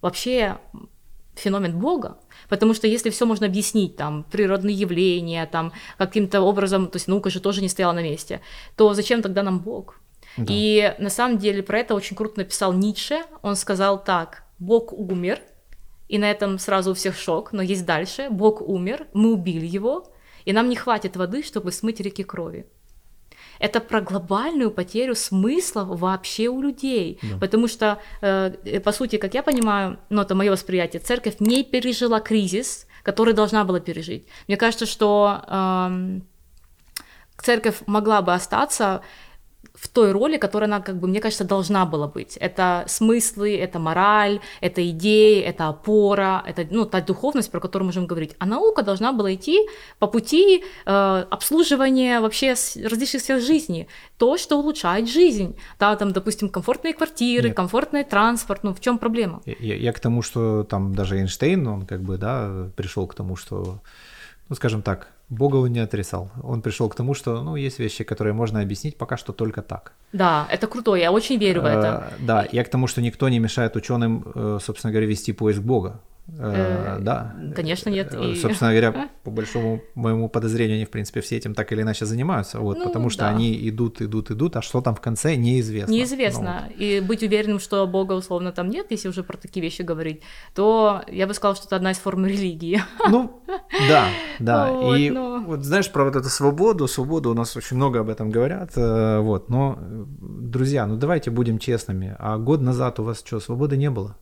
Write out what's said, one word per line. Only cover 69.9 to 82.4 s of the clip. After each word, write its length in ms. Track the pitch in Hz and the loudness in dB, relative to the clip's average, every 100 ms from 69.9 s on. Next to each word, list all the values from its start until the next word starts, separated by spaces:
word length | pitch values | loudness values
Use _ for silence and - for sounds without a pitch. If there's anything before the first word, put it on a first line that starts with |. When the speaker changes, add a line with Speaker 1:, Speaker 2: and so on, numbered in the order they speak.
| _ _ | _ _
Speaker 1:
Да, 340 | 196 185 156 151 | 0 2 2 0
это 140 | 190 220 | -2 -2
круто, 280 | 226 233 190 | -2 2 4
я 140 | 170 | 4
очень 260 | 202 226 254 | 2 2 2
верю 220 | 202 175 | 2 2
в 20 | |
это. 460 | 135 107 107 113 - | 2 4 2 0 -6
Speaker 2:
Э, 140 | - 127 | -6 2
да, 200 | 113 101 | 2 2
я 100 | 117 | 0
к 60 | 120 | 0
тому, 180 | 131 127 | 0 0
что 120 | - | 0
никто 280 | 120 - 135 | -2 0 2
не 80 | 120 | 4
мешает 340 | 113 - 113 - | 2 2 0 -2
ученым, 460 | - 120 117 113 - | -2 0 2 0 -4
э, 240 | 120 110 104 | -6 -4 -4
собственно 300 | - 104 117 | -4 -6 -2
говоря, 140 | 110 107 | 0 0
вести 240 | 107 - | 0 -4
поиск 280 | 101 110 104 | 0 0 2
Бога. 380 | 107 127 92 107 - - - 160 | 2 0 0 -8 -18 -20 -18 -8
Э, 580 | 113 101 92 92 98 98 | -4 0 0 -2 -4 -4
Speaker 1:
Э, 40 | |
Speaker 2:
да. 320 | 98 127 113 - 151 | -2 -2 -4 -10 -10
Speaker 1:
конечно, 360 | 151 156 185 - | -6 -4 -4 -2
нет, 240 | 196 196 | -4 -4
Speaker 2:
Э, 160 | - 120 | -4 -4
Speaker 1:
и 20 | |
Speaker 2:
собственно 360 | 175 233 208 117 | -2 -2 2 4
говоря, 220 | 110 113 | 6 4
Speaker 1:
<laughs> 320 | 262 285 - | 2 -6 -10
Speaker 2:
по 60 | - | -10
большому 500 | 110 107 120 113 113 - | -6 -4 -2 -2 -4 -6
моему 340 | - 117 113 113 | -4 0 0 0
подозрению, 460 | 117 113 113 113 110 | -2 -2 0 0 0
они, 80 | 110 | -2
в 20 | |
принципе, 300 | 113 104 - | -6 -6 -6
все 160 | - 117 | -6 -6
этим 180 | 113 | -6
так 160 | 107 107 | -6 -4
или 100 | 107 | -2
иначе 240 | 110 107 107 | -2 -2 -2
занимаются, 540 | 113 143 160 | -2 0 -2